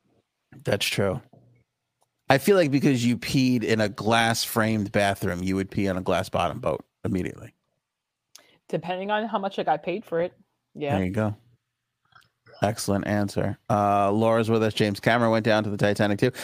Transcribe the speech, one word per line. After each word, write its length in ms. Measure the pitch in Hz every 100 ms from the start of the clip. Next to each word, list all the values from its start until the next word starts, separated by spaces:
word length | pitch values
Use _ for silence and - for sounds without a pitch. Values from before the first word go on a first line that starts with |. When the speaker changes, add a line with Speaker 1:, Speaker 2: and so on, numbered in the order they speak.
| _ _ _ _ _ -
Speaker 1:
That's 220 | - 104 -
true. 360 | - 101 92 - - _ _ _ _ _ _ _ _ _
I 80 | 139
feel 200 | - 196
like 140 | 160
because 340 | 135 139 131 120
you 120 | 117
peed 460 | - 143 127 123
in 160 | 107 113
a 60 | 107
glass 540 | 95 107 113 113 117
framed 480 | - - 110 110 101
bathroom, 520 | 107 101 98 98 87
you 120 | 92 95
would 160 | 98
pee 160 | - 98
on 100 | 92
a 40 |
glass 260 | 92 87 -
bottom 300 | - 87 -
boat 260 | - 71 - _ -
immediately. 480 | 92 90 - 113 - _ _ _ _ _ _ _ - - _ -
Speaker 2:
Depending 440 | 175 170 185 196
on 160 | 214 220
how 120 | 220
much 180 | 196 196
I 40 |
got 180 | 175 156
paid 200 | 170 180 -
for 160 | 165
it. 120 | 175 - _ _ _ -
Yeah. 220 | 147 101
Speaker 1:
There 80 | 92
you 60 |
go. 240 | 101 107 107 _ _ _ _ _ _ _ - _ _ _ -
Excellent 440 | 101 110 - 98 -
answer. 500 | 104 101 - 98 101 -
Uh, 420 | 104 104 101 101
Laura's 380 | 104 113 113 110
with 140 | 113
us. 100 | 110
James 260 | - 107 98
Cameron 320 | - 117 117
went 140 | 113 113
down 180 | 107
to 60 | 107
the 80 | 101
Titanic 420 | 104 101 104 101
too. 120 | 127 -